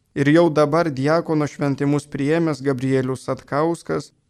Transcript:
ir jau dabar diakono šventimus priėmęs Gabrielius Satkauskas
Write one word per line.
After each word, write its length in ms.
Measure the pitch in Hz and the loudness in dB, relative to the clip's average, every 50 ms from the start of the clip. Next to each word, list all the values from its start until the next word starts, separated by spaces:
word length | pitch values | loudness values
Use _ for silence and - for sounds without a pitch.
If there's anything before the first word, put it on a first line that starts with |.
| _ _ - | _ _ -4
ir 140 | - 135 143 | 0 2 4
jau 200 | 156 170 175 165 | 6 6 6 4
dabar 400 | 147 151 151 147 151 170 170 165 | 4 2 2 2 2 0 0 -2
diakono 580 | 131 131 135 147 160 170 151 160 160 151 147 | -2 -2 0 0 0 0 0 -2 -2 -2 -2
šventimus 600 | 139 - - 147 143 135 - 143 143 147 143 - | -2 -4 -4 -4 -2 -2 -2 0 0 0 -2 -4
priėmęs 540 | - - 139 139 143 160 170 165 160 147 127 | -6 -8 -4 -2 0 0 0 0 -2 -2 -2
Gabrielius 640 | 131 143 135 123 131 131 135 131 131 127 131 - - | -2 -4 -2 -2 -2 0 0 0 0 -2 -4 -6 -6
Satkauskas 840 | - 131 - - - 139 143 160 165 170 - - - 160 151 - - _ _ _ | -8 -8 -8 -8 -6 -2 -2 -2 -2 -2 -4 -6 -6 -6 -6 -6 -10 _ _ _